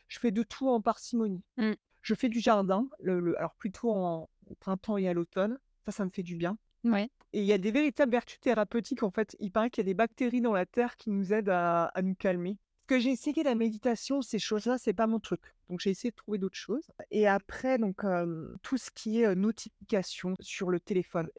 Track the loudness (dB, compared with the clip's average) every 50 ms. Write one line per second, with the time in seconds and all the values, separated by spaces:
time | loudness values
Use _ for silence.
0 | _ -18 -12 -2 0 0 2 2 -2 -2 -4 -2 0 2 2 2 2 0 -2 -2
1 | -4 -4 -2 0 0 0 -2 -6 -8 _ -4 -2 0 0 0 -2 _ _ _ _
2 | -4 -2 -2 0 0 0 0 2 4 4 4 4 4 2 2 2 0 -2 -6 -6
3 | -2 -2 0 0 2 0 0 0 -2 -4 -6 _ -8 -8 -8 -2 -2 0 0 2
4 | 0 0 -2 -4 -6 -12 _ _ -20 -20 -20 _ -4 -4 -4 -4 -2 -2 -2 0
5 | 2 2 2 0 -2 -2 0 0 0 0 0 -4 _ _ _ _ -12 -10 -6 -4
6 | -4 -4 -4 -6 -8 -6 -4 -4 -2 -2 -4 -4 _ _ _ _ 0 2 2 2
7 | 0 -2 _ _ _ -8 -4 -2 2 4 4 4 2 2 2 2 2 2 4 2
8 | 2 4 4 -2 -2 -4 -16 -4 0 0 2 2 2 0 0 -4 -2 -2 -4 -2
9 | -2 -2 0 0 -2 -2 -4 -8 -8 -2 0 0 0 0 0 -2 -2 0 2 2
10 | 0 0 _ -2 -2 0 2 2 2 2 2 2 0 0 0 0 0 0 -2 _
11 | -6 -2 -2 0 0 2 0 0 2 2 2 2 4 2 2 2 2 0 0 -2
12 | -2 -2 -2 0 0 0 0 0 -2 -4 -6 -8 _ _ _ _ _ 0 2 2
13 | 4 2 0 0 -2 -2 -2 0 0 0 2 2 0 0 -2 -2 -2 -2 -2 -2
14 | -2 -2 -2 -2 -2 -2 -4 -4 -2 -2 -2 -2 0 0 -2 0 0 -2 0 0
15 | 0 0 0 -2 -2 -4 -6 -6 _ -12 _ _ _ -10 -8 -4 -2 -2 -2 -2
16 | -4 -6 -6 _ -8 -6 -4 -4 -4 -4 -6 -8 -6 -4 -4 -4 -4 _ -16 -20
17 | -14 -4 0 4 4 4 4 2 0 -4 -12 -4 -2 0 2 2 2 0 -2 -2
18 | -2 0 0 0 0 -2 -4 -6 -8 -12 -12 -14 -8 -4 -4 -4 -4 -6 -14 -10
19 | -6 -2 2 4 4 4 4 4 2 0 0 -2 -8 -16 _ _ -6 -2 0 0
20 | 0 -2 -8 -6 -4 -4 -4 -6 -8 -12 -8 -6 -2 0 0 -2 0 0 0 0
21 | 0 0 -4 -4 -4 -4 -8